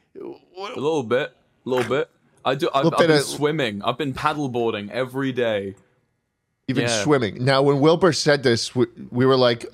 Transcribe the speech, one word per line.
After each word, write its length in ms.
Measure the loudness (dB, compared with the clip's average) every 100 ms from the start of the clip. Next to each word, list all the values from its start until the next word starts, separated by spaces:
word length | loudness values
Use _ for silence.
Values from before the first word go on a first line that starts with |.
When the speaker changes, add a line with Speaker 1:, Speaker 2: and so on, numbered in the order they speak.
| _
Speaker 1:
What? 580 | -18 -16 -16 _ -14 -12 -6
Speaker 2:
A 40 |
little 220 | -2 -2
bit, 320 | 0 -2 -2 _ _ _ -4
a 20 |
little 200 | -2 0
bit. 200 | -2 -4 _ _ _
I 100 | -4
do. 140 | -2 -2
I've, 120 | 2
Speaker 3:
Little 100 | 2
Speaker 2:
I've 40 | 2
Speaker 3:
bit 80 | 4
Speaker 2:
been 80 | 4
Speaker 3:
of 40 |
Speaker 2:
swimming. 580 | 2 -2 -2 0 -2 -2
I've 160 | -4 -4
been 160 | -4
paddleboarding 760 | -2 -4 -2 -4 -2 -2 -2 -6
every 420 | -6 -6 -4 -4
day. 420 | -2 -2 -2 -6 -12 _ _ _ _ _ _ _ _ -6
Speaker 3:
Even 160 | -2
Speaker 2:
Yeah. 180 | 0 0
Speaker 3:
swimming. 420 | 2 2 0 -2
Now, 180 | 0 2
when 180 | 2 4
Wilbur 320 | 4 4 2
said 300 | 2 2 2
this, 300 | 4 2 0 -2
we, 100 | -2 -2 -8
we 160 | 0 2
were 100 | 4
like, 300 | 4 2 -2